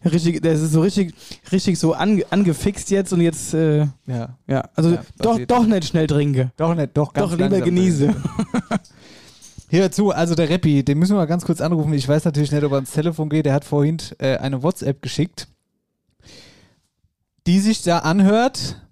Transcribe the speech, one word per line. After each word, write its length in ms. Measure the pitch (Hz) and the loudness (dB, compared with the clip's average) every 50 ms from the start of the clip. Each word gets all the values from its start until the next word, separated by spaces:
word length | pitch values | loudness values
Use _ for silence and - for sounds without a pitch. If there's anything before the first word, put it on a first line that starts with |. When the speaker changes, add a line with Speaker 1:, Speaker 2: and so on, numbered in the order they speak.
| _ | _
Speaker 1:
Richtig, 380 | 175 156 175 160 165 170 151 - | 0 0 2 0 0 -2 0 0
das 180 | 165 160 151 | 0 2 2
ist 120 | 156 160 151 | 0 2 2
so 80 | 160 160 | 2 2
richtig, 320 | 202 196 202 196 170 - _ - - - - _ - - | 2 2 0 -2 -2 -4 _ -20 -20 -20 -20 _ -2 -2
richtig 260 | 190 - 196 180 156 | 0 0 0 0 2
so 160 | - 160 170 | 2 0 0
ange-, 300 | 131 156 202 214 190 - - | 0 0 2 2 2 0 0
angefixt 600 | - 196 202 180 156 - - 202 202 - - - | 0 2 2 2 0 0 -2 -4 -4 -4 -4 -2
jetzt 220 | 196 196 190 185 196 | 0 0 0 0 0
und 80 | 175 | 2
jetzt, 340 | 170 170 160 151 - - - | 2 2 0 -2 -8 -4 -2
äh, 320 | 160 165 156 151 151 151 147 135 _ _ | 0 2 2 2 2 0 0 -4 _ _
Speaker 2:
Ja. 300 | - 127 120 117 127 127 _ _ - | -8 -6 -6 -6 -8 -12 _ _ -4
Speaker 1:
ja, 200 | 135 135 - - _ | -4 -4 -4 -6 _
also 160 | - 160 170 | 0 2 2
Speaker 2:
Ja, 120 | 170 156 135 - - _ | 2 0 -2 -12 -14 _
Speaker 1:
doch, 120 | - 226 226 | -2 0 0
Speaker 2:
passiert. 180 | 226 123 - | 0 0 0
Speaker 1:
doch 140 | 240 247 233 | 2 2 4
nicht 180 | 214 220 190 160 | 2 2 0 -2
schnell 200 | - - 165 160 151 | -2 0 0 0 2
trinke. 420 | 147 147 147 143 139 131 127 127 - | 2 0 0 0 0 0 -2 -2 -2
Speaker 2:
Doch 180 | _ 156 165 170 | _ -2 -2 0
nicht, 160 | 170 147 131 _ | -2 -2 -2 _
doch 160 | 147 151 143 - | -2 -2 -2 -2
ganz 180 | 143 - 165 | -4 -2 -2
Speaker 1:
Doch 20 | 170 165 | 0 -2
lieber 120 | 185 196 | 0 0
Speaker 2:
langsam 140 | 196 190 - | 2 0 0
Speaker 1:
genieße. 400 | 170 175 180 185 185 170 143 139 147 | 0 2 2 2 2 2 2 2 0
Speaker 2:
trinken. 140 | 220 - - - - - 220 - - 247 - - 233 202 _ - | 0 -2 -4 -8 -6 -6 -8 -4 -4 -6 -4 -4 -6 -6 _ -10
<laughs> 800 | _ - - - - - - - - - - - _ - - _ | _ -20 -20 -20 -20 -20 -20 -20 -20 -20 -20 -20 _ -20 -10 _
Hör 220 | - 170 190 180 - | 0 2 2 2 0
zu, 180 | - 208 202 | 0 0 0
also 240 | 165 - 165 170 170 | 2 0 0 0 2
der 140 | 156 170 147 | 0 0 0
Reppi, 340 | 165 185 - 160 147 139 131 | 0 0 2 2 2 2 2
den 140 | 143 139 147 | 2 2 2
müssen 140 | 170 185 202 | 2 2 2
wir 60 | 202 | 2
mal 80 | 175 | 2
ganz 180 | 147 170 175 170 | 0 -2 -4 -2
kurz 140 | - 170 165 | -2 -4 -2
anrufen. 320 | - 160 175 160 151 151 156 | 0 -2 0 0 0 0 -2
Ich 120 | 147 131 131 | -2 0 0
weiß 160 | 143 156 - | 0 0 0
natürlich 260 | 175 147 147 151 139 | 0 0 0 -2 0
nicht, 140 | 139 147 147 | 0 0 0
ob 80 | 147 139 | 0 0
er 40 | |
ans 140 | 139 135 - - | -2 -4 -2 -4
Telefon 360 | 156 151 170 160 156 156 151 | -2 -2 -2 -2 -4 -4 -2
geht. 180 | 147 156 151 | -2 0 0
Er 80 | 147 135 | 2 0
hat 100 | 143 - | 0 -2
vorhin, 340 | - - 147 143 151 160 160 - - - _ | -2 0 0 2 2 0 -4 -8 -12 -12 _
äh, 180 | - 135 131 - | -2 -2 -2 -2
eine 240 | - 135 139 127 127 | -2 -4 -6 -2 -2
WhatsApp 360 | 165 190 - - 127 139 - - | -4 -4 -2 -4 -4 -4 -4 -6
geschickt, 440 | 131 - - 147 180 _ - - _ _ _ _ _ _ _ _ _ _ _ _ _ _ _ _ - - - - - _ _ _ _ _ _ _ _ _ _ _ _ _ _ _ _ _ _ _ | -10 -4 -4 -4 -4 _ -14 -18 _ _ _ _ _ _ _ _ _ _ _ _ _ _ _ _ -20 -20 -20 -20 -20 _ _ _ _ _ _ _ _ _ _ _ _ _ _ _ _ _ _ _
die 120 | 170 175 190 | 2 2 2
sich 220 | 196 214 220 - - | 4 2 0 0 0
da 160 | 180 170 170 | 0 0 0
anhört 760 | - 156 165 202 196 190 208 220 240 262 254 - - - - - - _ | 0 0 2 4 4 4 4 4 2 0 -2 -4 -8 -8 -10 -12 -18 _